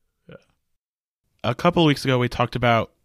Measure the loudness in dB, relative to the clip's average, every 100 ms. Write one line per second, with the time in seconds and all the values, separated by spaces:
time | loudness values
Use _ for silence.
0 | _ _ -20 -20 _ _ _ _ _ _
1 | _ _ _ _ -8 -2 0 2 2 2
2 | 0 0 -2 -2 -4 -2 0 0 -2 _